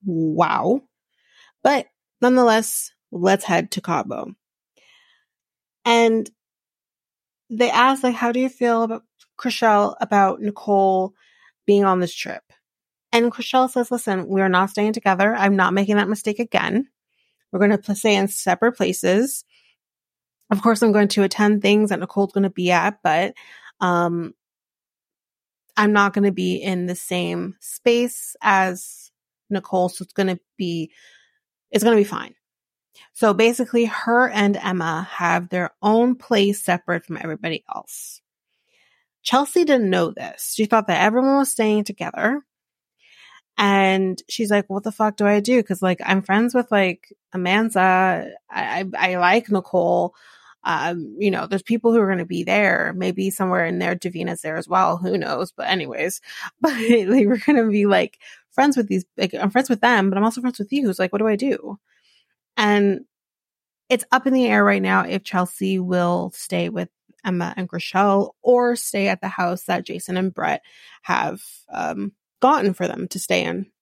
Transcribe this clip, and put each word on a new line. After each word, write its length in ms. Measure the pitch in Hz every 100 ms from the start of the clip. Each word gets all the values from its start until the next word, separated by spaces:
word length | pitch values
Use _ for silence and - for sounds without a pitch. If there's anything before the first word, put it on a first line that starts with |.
Wow. 760 | 196 165 160 156 170 - 147 262 _ _ _ _ _ _ _ _
But 240 | - 285 - _ _ _
nonetheless, 680 | 247 254 240 220 220 - - _ _
let's 340 | 175 180 196 -
head 240 | 175 165
to 100 | -
Cabo. 520 | - 160 107 - - 202 _ _ _ _ _ _ _ _ _ _ _ _ _ _ -
And 420 | 233 233 226 220 _ _ _ _ _ _ _ _ _ _ _ _
they 200 | 226 240
ask, 320 | - 247 269
like, 100 | 254
"How 180 | 233 240
do 80 | 240
you 80 | 262
feel 360 | 254 240 233
about, 200 | 226 226 _ _ _ _
Chrishell, 600 | 254 - 226 208 208 -
about 400 | - 202 196 -
Nicole 760 | 208 208 - 202 196 185 185 _ _ _ _ _ -
being 180 | 202
on 160 | 196 185
this 140 | 175
trip?" 300 | - 175 - _ _ _ _ _ _ _
And 200 | 233 233
Chrishell 380 | 226 240 262 254
says, 200 | 254 240
"Listen, 380 | 247 - 190 180
we're 220 | 190 190
not 200 | 180 196
staying 240 | - 208
together. 420 | 220 196 185 202 233
I'm 200 | 196 196
not 180 | 180
making 220 | 185 196 208
that 140 | 196
mistake 280 | 208 - 208
again. 500 | 233 196 - - 269 _ _ _ _ _ _
We're 80 | 190
gonna 200 | 202 202
pl-, 160 | 202 202
stay 200 | 226 202
in 120 | 196
separate 460 | - - 180 226
places. 720 | 247 190 185 180 190 262 - - _ _ _ _ _ _ _ _ _ _
Of 100 | 202
course, 220 | 233 220
I'm 80 | 226
going 160 | 208 202
to 160 | 208
attend 400 | 196 - 208 208
things 260 | 202 208 214
that 100 | 180
Nicole's 340 | 180 - 196
gonna 180 | - 196
be 180 | 185 180
at, 300 | 175 190 208
but, 300 | 175 156 190 - - - - _
um, 560 | 185 175 175 170 165 - _ _ _ _ _ _ _ _ _ _ _ _ _ -
I'm 160 | 208
not 220 | 208 202
gonna 180 | 196 202
be 260 | 185 185 180
in 280 | 196 185 180
the 100 | 180
same 600 | - 180 175 175 180 190
space 760 | - - - 233 240 - - -
as 680 | 214 196 190 185 - - - _ _ _ _
Nicole, 400 | 202 190 190 180
so 140 | -
it's 100 | 185
gonna 260 | - 190 180 _ _
be, 360 | 185 170 160 _ _ _ _ _ _ _ _
it's 120 | -
gonna 120 | 220 226
be 80 |
fine." 320 | 202 - - _ _ _ _ _ _ _ _
So 200 | - 220
basically, 520 | 196 226 240 240 240 233
her 440 | - - 240 254
and 280 | 208 202 202
Emma 500 | 196 185 165 160 185
have 380 | - 175 175 175
their 220 | 180 175 _
own 340 | 208 220 240 247
place 480 | - 220 202 202
separate 420 | - 175 - 175 _
from 120 | 160
everybody 460 | 165 156 170 160 _
else. 480 | - - - - - _ _ _ _ _ _ _ _ _ _
Chelsea 420 | - 247 285 - 320
didn't 240 | 269 208
know 220 | 185 170
this. 420 | - 95 - - -
She 100 | 214
thought 220 | 226 208
that 140 | 165
everyone 360 | 190 226 269 277
was 140 | 269
staying 320 | - 214 214
together. 580 | 208 202 170 - 196 277 277 _ _ _ _ _ _ _ - _ _ -
And 640 | 202 196 190 190 190 185 -
she's 220 | - 220
like, 180 | 208 202
"What 140 | 196
the 80 | 208
fuck 260 | - 214 208
do 80 | 208
I 140 | 208
do? 220 | 208 247
'Cause, 180 | 208 185
like, 180 | 185 180 -
I'm 160 | 196
friends 340 | 190 190 233 247
with, 160 | 240
like, 420 | 208 190 175 _ - _ 185
Amantha. 960 | 180 196 220 202 185 185 190 170 - - _
I, 360 | - 117 139 190 -
I, 140 | 185
I 20 | 180
like 320 | 175 214 233
Nicole. 640 | 202 175 185 170 175 175 _ - - _ _
Um, 520 | 170 160 151 175 139 110
you 120 | 202
know, 160 | 185 -
there's 160 | 196
people 280 | - 233 233
who 80 | 233
are 100 | 202
gonna 160 | 185 175
be 180 | 180
there. 500 | 175 196 202 185 - 180
Maybe 340 | 185 185 190
somewhere 360 | 190 185 180 165
in 140 | 175
there, 160 | 180 180
Davina's 460 | 185 175 175 170
there 160 | 160 160
as 100 | -
well. 300 | 180 185 175
Who 200 | 180 185
knows?" 340 | 143 143 180
But 160 | - 135
anyways, 540 | 185 143 131 160 - - -
<laughs> 200 | - _
but, 120 | 285
like, 540 | 262 226 240 190 254 202
we're 100 | 240
gonna 320 | - 294 226
be, 160 | 208 202
like, 340 | 190 180 _ - - _
friends 260 | - 277 262
with 100 | 208
these, 180 | 190 180 -
like, 160 | 190
I'm 180 | - 196
friends 180 | 240 269
with 120 | 226
them, 280 | 233 240 196
but 80 | 190
I'm 60 |
also 180 | 208 226
friends 180 | 247 247
with 120 | 208
you. 180 | 277 254
It's 100 | 185
like, 120 | 185
what 80 | 202
do 80 | 220
I 80 | 208
do? 440 | 269 - - 202 _ _ _ _ _ _ _ -
And 480 | 214 208 202 196 - _ _ _ _ _ _ _ _
it's 160 | 247 -
up 160 | 262 269
in 60 |
the 120 | 262 240
air 180 | 214 202
right 160 | 202
now 240 | 190 190 175
if 180 | 190
Chelsea 560 | - 185 180 - 190 190
will 520 | 180 180 175 175 180 -
stay 320 | - 180 175
with 220 | - 180 _ _ _
Emma 300 | 214 180 170 -
and 140 | 185
Chrishell 600 | 175 - 185 202 196 202 -
or 340 | - 247 247 240
stay 320 | - 208 196
at 140 | 190
the 80 | 190
house 340 | - 180 185
that 220 | - 180 185
Jason 320 | 175 - 180
and 160 | 185
Brett 280 | - 165 - _ _ - -
have, 380 | - 175 - 196 - - _
um, 420 | - 78 82 - _ _ _
gotten 320 | 254 294 -
for 120 | 185 180
them 220 | - 180
to 100 | 190
stay 260 | - 180 175
in. 260 | 175 196 _